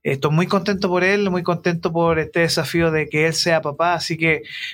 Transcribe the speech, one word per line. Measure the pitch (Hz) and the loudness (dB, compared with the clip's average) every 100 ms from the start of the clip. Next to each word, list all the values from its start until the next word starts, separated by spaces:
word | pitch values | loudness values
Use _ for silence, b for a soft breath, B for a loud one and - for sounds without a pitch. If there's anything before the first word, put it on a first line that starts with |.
estoy | 151 135 151 | -4 -2 2
muy | 156 180 | 2 2
contento | 196 196 196 196 | 0 0 0 0
por | 180 | 2
él, | 185 202 196 | 2 2 0
muy | 180 | 0
contento | 170 170 180 170 175 | 0 -2 0 -2 -2
por | 165 170 160 | 0 2 2
este | 156 175 | 0 0
desafío | 165 165 143 170 165 | 0 0 -2 0 2
de | 156 147 | 0 0
que | 151 160 | 0 0
él | |
sea | 156 175 160 | 0 2 0
papá. | 156 143 170 | 0 -2 0
Así | 170 - 165 | 0 -2 -2
que | 165 151 - B B | 0 0 -4 B B